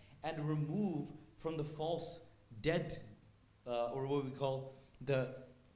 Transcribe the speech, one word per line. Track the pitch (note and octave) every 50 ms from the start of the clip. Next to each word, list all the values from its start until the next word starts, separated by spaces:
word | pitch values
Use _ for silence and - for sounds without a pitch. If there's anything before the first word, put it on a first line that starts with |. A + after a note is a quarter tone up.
| - - - -
and | - D#3+ D#3 D3+ D3 D3+
remove | D#3 D3+ D3 D3+ E3+ G#3 G#3 F#3 D#3+ C#3+ C#3+ - - - - - -
from | - - D#3+ D#3+
the | D#3 C#3+
false | - - D#3 D#3 E3 F3 E3+ - - - - - - - - - - A2+ G#2
dead, | G2+ D3+ E3+ E3+ - - - - - - - - - - - - - - - - -
uh, | B2 A#2+ A#2 A#2
or | A#2+ C3 C3+ C3+
what | C3+ C#3+ C#3+ C3
we | B2+
call | B2+ - C#3 C3+ C3+ C3 C3 - - - - - - -
the | B2+ C#3 C3+ C3 B2+ B2+ - - - - - - - - -